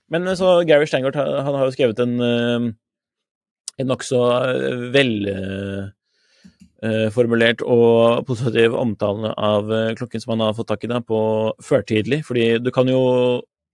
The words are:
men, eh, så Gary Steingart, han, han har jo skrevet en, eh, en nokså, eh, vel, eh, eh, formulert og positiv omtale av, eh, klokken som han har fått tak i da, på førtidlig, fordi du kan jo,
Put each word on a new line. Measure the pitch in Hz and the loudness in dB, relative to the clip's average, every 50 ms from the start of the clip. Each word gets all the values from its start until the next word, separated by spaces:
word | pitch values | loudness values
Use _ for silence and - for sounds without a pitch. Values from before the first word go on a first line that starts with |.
| _ - | _ -6
men, | 151 175 180 185 | -4 -4 -2 -2
eh, | 185 | -2
så | 170 185 185 180 175 175 | 2 4 4 4 4 6
Gary | 156 151 143 156 | 4 4 4 4
Steingart, | 151 - 135 127 135 139 | 2 -2 -2 -2 -2 -2
han, | 147 135 147 143 143 135 | -2 -2 -2 -2 -2 -2
han | 143 139 | -2 0
har | 139 135 | 0 0
jo | 135 131 | -2 0
skrevet | - 139 117 104 120 | 0 0 0 2 0
en, | 123 123 120 123 | -2 -2 0 0
eh, | 123 120 120 120 120 120 120 120 120 117 110 _ _ _ _ _ _ _ _ _ _ _ _ _ _ _ _ _ - - _ - | 0 0 0 0 0 0 -2 -2 -2 -4 -6 _ _ _ _ _ _ _ _ _ _ _ _ _ _ _ _ _ -20 -16 _ -6
en | 131 | -4
nokså, | 131 127 120 - - 135 123 120 123 120 123 127 | -4 -2 -4 -4 -2 0 2 2 2 2 2 0
eh, | 131 127 131 131 135 127 123 120 123 | 0 -2 -2 -2 -4 -4 -6 -6 0
vel, | 123 139 135 123 110 104 101 101 | 0 2 2 2 0 -2 -4 -4
eh, | 98 95 95 95 95 98 101 98 98 98 98 101 - _ _ _ _ _ _ _ _ _ _ - _ _ - _ _ - | -4 -6 -6 -6 -8 -8 -8 -8 -8 -8 -10 -12 -14 _ _ _ _ _ _ _ _ _ _ -20 _ _ -20 _ _ -8
eh, | 110 113 110 110 110 107 | -4 -2 0 0 0 0
formulert | 107 123 120 117 117 117 117 117 117 - | 2 0 2 2 4 4 4 2 2 0
og | - - 123 117 117 117 117 113 117 117 117 - - | 0 2 4 4 6 6 6 6 4 4 2 2 -2
positiv | - 123 107 135 120 110 117 113 113 123 | -4 -6 -4 -4 -2 2 4 2 4 2
omtale | - 131 113 101 - 110 101 101 110 110 107 - - | 0 -2 -2 -2 -2 -2 -2 -2 -2 -4 -6 -6 -2
av, | 107 107 107 104 104 107 | 0 0 2 0 0 -2
eh, | 110 113 113 113 113 | -2 -2 -2 -2 -4
klokken | - 127 - - 113 | -6 -10 -10 -10 -10
som | - 123 113 | -6 -4 -2
han | 113 113 107 | -2 0 -2
har | 107 | -2
fått | 117 110 - | -4 -4 -6
tak | 107 101 - | -6 -6 -6
i | 110 | -6
da, | 120 123 | -6 -6
på | 117 - 110 110 110 110 110 110 110 110 - _ | -4 -4 -2 -2 0 0 0 0 -2 -4 -6 _
førtidlig, | - - 147 131 - - 113 107 101 113 139 156 151 | -4 -2 0 0 0 0 0 0 0 0 -2 -4 -4
fordi | - 127 120 117 117 117 117 | -4 -2 0 2 2 2 0
du | 120 123 | -2 -2
kan | - 135 127 131 | 0 0 0 2
jo, | 131 131 131 127 127 123 123 123 123 123 - _ _ _ _ _ | 2 2 2 2 2 2 2 0 -2 -2 -6 _ _ _ _ _